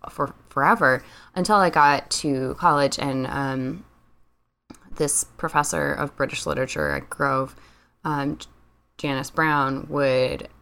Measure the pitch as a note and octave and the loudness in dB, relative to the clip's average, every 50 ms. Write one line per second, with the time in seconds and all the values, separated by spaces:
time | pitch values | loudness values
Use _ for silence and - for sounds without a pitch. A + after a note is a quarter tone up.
0 | - - - - D3 C3+ - - _ _ - C#3 C3+ E3 A3 A3+ D#3+ C3 B2+ B2 | -18 -12 -8 -6 -6 -6 -6 -10 _ _ -2 2 4 4 4 4 4 4 2 2
1 | - - - - - - _ F#3 F3+ - G#3+ G3+ F#3+ F3 D#3 D#3+ D3 C#3+ C#3+ C3+ | -2 -6 -20 -20 -20 -8 _ -2 0 2 4 4 4 4 6 6 6 6 6 4
2 | - - - - - D#3 C#3 C3 C3 B2+ - - - F3 D3+ C#3+ C#3+ C#3 - - | 0 -4 -6 -4 -2 -2 0 0 -2 -4 -4 0 2 2 4 4 4 2 0 -2
3 | - C#3 C3 C3 C3 - - C#3+ C#3 C3+ C3 C3 B2+ C3 D3+ F3+ - _ _ _ | -4 -4 -4 -4 -4 -4 -4 -4 -4 -4 -4 -4 -6 -6 -8 -10 -14 _ _ _
4 | _ _ _ _ _ _ _ _ _ _ _ _ _ - - - - - - - | _ _ _ _ _ _ _ _ _ _ _ _ _ -20 -20 -20 -18 -12 -6 -4
5 | D#3 C#3+ - - - - _ - - D#3+ - - C#3 - - D#3+ D3 C#3+ C#3+ - | -2 -2 -2 -2 -4 -6 _ -8 -8 -2 0 0 0 2 0 0 0 0 0 -2
6 | C#3+ C#3+ - - C#3 - - - - - - - C3 B2+ - D3+ D2+ D2 C#2+ C#2+ | -4 -6 -4 -4 -4 -4 -4 -4 -4 -4 -2 -2 -2 -4 -2 -2 -2 -2 -2 -4
7 | - - - - D3 C#3 C3+ C3+ C3+ C3 - - - - _ _ _ _ _ _ | -6 -8 -6 -4 -2 0 0 -2 -2 -4 -8 -16 -20 -20 _ _ _ _ _ _
8 | - - D3+ C#3+ C#3 C#3 D3+ - - - - _ _ _ _ _ _ _ _ - | -6 -4 -4 -2 -2 -4 -6 -8 -10 -18 -20 _ _ _ _ _ _ _ _ -8
9 | - D3+ C#3 C3 C3+ - - - D#3+ D#3+ D3+ D3 C3+ C3+ C3+ C3+ - D3+ D3+ C#3+ | -6 -4 -4 -4 -6 -4 -2 0 0 2 2 2 0 0 -2 -4 -6 -6 -2 0
10 | C#3+ C3+ B2+ B2+ B2+ B2+ - - - - - - | 2 2 2 2 2 0 -2 -6 -10 -12 -18 -18